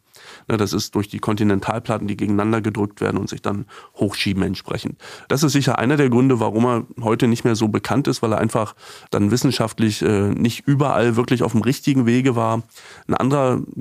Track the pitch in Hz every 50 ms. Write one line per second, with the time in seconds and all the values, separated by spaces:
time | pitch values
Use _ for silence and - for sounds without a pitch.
0 | _ _ _ - - - - - - - 113 104 104 92 90 95 - - - 107
1 | 101 - - 107 - - 107 101 107 104 101 98 - - 107 113 113 - 113 104
2 | 101 101 101 107 104 101 104 101 104 107 110 113 104 110 104 113 104 101 - -
3 | 104 101 104 101 101 107 - - - 107 101 101 101 - - - - - _ -
4 | 113 101 - - - 101 95 98 92 92 95 - - - - - - - - -
5 | - - - - - - 117 139 160 147 127 139 127 131 117 - 110 120 151 143
6 | 143 131 117 120 131 135 131 113 110 107 101 110 120 123 123 113 - - - -
7 | 117 110 113 120 139 120 113 117 - 127 113 107 117 110 110 120 - - 107 123
8 | 143 - 135 - - 110 107 - 107 113 - 120 107 101 - - - - - -
9 | - - - 110 101 101 110 123 - 143 113 - 117 110 - - 117 110 104 -
10 | - 85 107 98 101 101 101 - - 120 117 - - - 143 131 147 135 - -
11 | 113 120 113 113 123 120 135 120 - - 117 113 104 113 135 - - - 139 131
12 | 123 113 117 127 131 135 120 120 113 113 113 117 113 - _ - - - - -
13 | - - - - 107 131 139 147 135 127 123 - - - - -